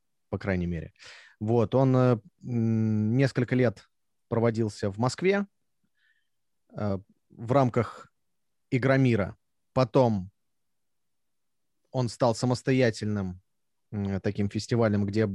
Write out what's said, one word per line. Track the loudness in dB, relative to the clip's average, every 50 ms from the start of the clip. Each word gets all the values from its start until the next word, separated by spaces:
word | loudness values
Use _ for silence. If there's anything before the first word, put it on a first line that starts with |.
| _ _ _ _ _ _
по | -10 -6
крайней | -4 -4 -2 -2 -2
мере. | -4 -6 -8 -10 -12 -18 _ -20 -20 -20 -20 -20 -20 _ _
Вот, | -2 0 2 2 2 2 2
он, | 2 2 4 4
э, | 4 4 4 2 0 -2 -12 _ _
м, | -10 -6 -4 -2 0 0 0 0 0 0 0 0 0 0 2
несколько | 2 0 0 0 -2 -2 -2 0
лет | 2 2 0 0 -4 -14 _ _ _ _ _ _ _ _ _
проводился | -2 0 0 0 0 0 -4 -4 -4 -4 -6 -6
в | -4 -2
Москве, | -2 -2 -2 0 0 0 0 0 -2 -6 _ _ _ _ _ _ _ _ _ _ _ _ _ _ _ _ _ _ _ _ _ _ _ _ -10
э, | -6 -4 -4 -4 -6 -8 _ _ _ _ _
в | -18 -14 -4 0
рамках | 2 4 4 4 2 0 -2 -2 -6 -16 -20 -20 _ _ _ _ _ _ _ _ _ _ _ _
Игромира. | -4 0 2 2 2 4 4 2 2 0 -2 -4 -8 _ _ _ _ _ _ _
Потом | _ 0 0 2 4 4 4 4 2 0 -4 -8 -14 _ _ _ _ _ _ _ _ _ _ _ _ _ _ _ _ _ _ _ _ _ _ _ _ _ _ _ _ _ _ _
он | -4 -4 -4 -4
стал | -2 0 0 0 2
самостоятельным, | 0 0 -2 -2 -2 0 0 2 2 2 2 0 -2 -6 -6 -4 -4 -6 -6 -10 -12 _ _ _ _ _ _ _ _ _ _
м, | -8 -6 -4 -4 -4 -2
таким | -4 -4 -2 -2 -4 -4
фестивалем, | -4 -6 -4 -2 0 2 2 2 2 2 0
где | 0 0 0 0 0 -2